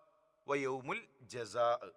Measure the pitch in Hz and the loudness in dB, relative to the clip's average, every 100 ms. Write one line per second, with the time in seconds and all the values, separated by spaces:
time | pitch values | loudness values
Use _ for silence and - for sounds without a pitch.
0 | _ _ _ _ - 143 135 131 135 220 | _ _ _ _ -2 0 0 -2 -4 -6
1 | - _ 113 123 107 117 120 120 98 | -8 _ -12 -8 -4 2 4 2 -2